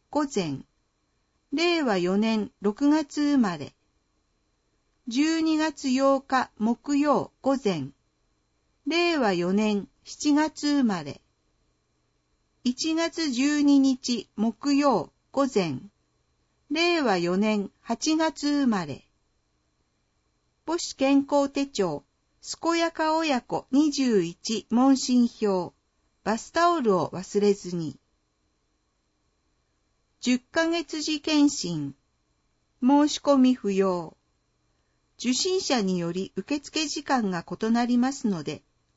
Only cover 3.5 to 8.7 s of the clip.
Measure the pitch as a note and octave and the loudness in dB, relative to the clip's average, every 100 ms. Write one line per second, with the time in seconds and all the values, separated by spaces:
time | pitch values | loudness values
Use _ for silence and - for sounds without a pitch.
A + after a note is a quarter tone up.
3.5 | D#3+ B2+ _ _ _ _ _ _ _ _ | -2 -10 _ _ _ _ _ _ _ _
4.5 | _ _ _ _ _ - A#3 D#4 D#4+ D#4+ | _ _ _ _ _ -8 -2 0 0 0
5.5 | D#4 D#4 - C4+ B3+ C4+ C4+ - C4 A#3+ | 0 -2 -4 -2 2 2 2 0 -2 -2
6.5 | - G#3+ A#3+ - C#4+ D4 A3+ - _ C4+ | -4 -2 -2 -2 0 2 2 -2 _ -2
7.5 | C4+ G#3 E3 C3+ - _ _ _ _ _ | 0 0 -2 -6 -14 _ _ _ _ _
8.5 | _ _ | _ _